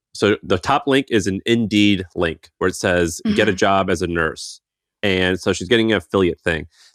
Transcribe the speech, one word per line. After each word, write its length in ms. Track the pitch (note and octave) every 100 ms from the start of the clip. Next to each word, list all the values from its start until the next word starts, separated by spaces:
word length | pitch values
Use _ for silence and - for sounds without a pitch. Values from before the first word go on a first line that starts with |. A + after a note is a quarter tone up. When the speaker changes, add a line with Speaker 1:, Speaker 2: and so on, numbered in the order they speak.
| _
Speaker 1:
So 240 | - G#2 G#2+
the 160 | - A2
top 260 | - C#3+ C#3+
link 220 | C3+ -
is 160 | A2 F#2+
an 160 | F#2+ -
Indeed 580 | A#2 G#2+ G#2 G#2 F#2+ F2+ F2+
link 360 | E2+ D#2 - -
where 80 | F#2
it 80 | -
says, 460 | G2+ F2 E2+ - A2 G#2
"Get 140 | G#2+
a 20 |
Speaker 2:
Mm-hmm. 60 | F#2
Speaker 1:
job 320 | G2+ F#2+ F#2+
as 140 | F2
a 40 | F2
nurse." 540 | E2+ D#2+ - - - _ _ _ _
And 380 | G#2 F#2 F#2 F#2
so 120 | G2+
she's 160 | F#2 F2+
getting 240 | A#2 A2+
an 60 | G2+
affiliate 420 | - G2+ F2 -
thing. 280 | F2 D#2+ D#2 _ _